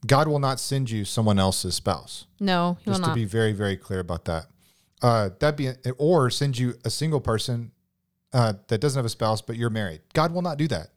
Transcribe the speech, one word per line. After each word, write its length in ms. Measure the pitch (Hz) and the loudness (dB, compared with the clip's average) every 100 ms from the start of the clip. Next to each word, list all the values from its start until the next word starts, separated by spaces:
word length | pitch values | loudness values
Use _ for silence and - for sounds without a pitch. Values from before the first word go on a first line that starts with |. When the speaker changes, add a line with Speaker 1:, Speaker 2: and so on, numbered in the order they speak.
| 117 | 4
Speaker 1:
God 200 | 143 156 | 4 4
will 120 | 147 | 2
not 200 | 139 131 | 0 -2
send 300 | - 139 131 | -4 -4 -2
you 140 | 110 | -4
someone 340 | 101 - 110 98 | -4 0 4 6
else's 360 | 95 95 92 85 | 4 2 -2 -4
spouse. 500 | - 87 - - - _ | -2 -4 -4 -18 -18 _
Speaker 2:
No, 380 | 196 180 175 175 | 0 2 0 -2
he 80 | - | -2
will 40 | |
Speaker 1:
Just 100 | 190 | 0
to 60 | 170 | 0
Speaker 2:
not. 60 | 156 | 0
Speaker 1:
be 100 | 107 | 0
very, 260 | 110 110 | 2 2
very 240 | 101 104 92 | 2 -2 -2
clear 240 | - 92 | -4 -6
about 240 | 90 85 - | -4 -4 -4
that. 200 | 82 76 _ _ _ _ _ | -6 -6 _ _ _ _ _
Uh, 300 | 123 117 101 90 | 2 4 0 0
that 180 | 147 147 | -2 0
being, 180 | 135 127 123 127 | -4 -4 -8 -2
or 320 | 147 175 127 | 2 4 4
send 280 | - 143 123 | 2 -2 0
you 180 | 123 120 - | -2 -2 -6
a 40 | |
single 300 | - 156 147 | -4 -2 -2
person, 520 | 120 113 - 120 117 _ _ _ _ _ _ | 0 -2 -2 -4 -6 _ _ _ _ _ _
uh, 220 | 127 117 101 _ | 2 2 0 _
that 120 | 110 | 0
doesn't 180 | 147 131 | 0 -2
have 80 | 117 | -4
a 40 | |
spouse, 320 | - 113 110 | -2 -2 -2
but 160 | - 117 | -4 -4
you're 120 | 120 | -2
married. 300 | 110 101 80 _ | -2 -4 -8 _
God 180 | - 165 | -2 0
will 80 | 170 | 0
not 160 | 175 147 | -4 -2
do 100 | 160 | -2
that. 220 | 87 80 | -2 -8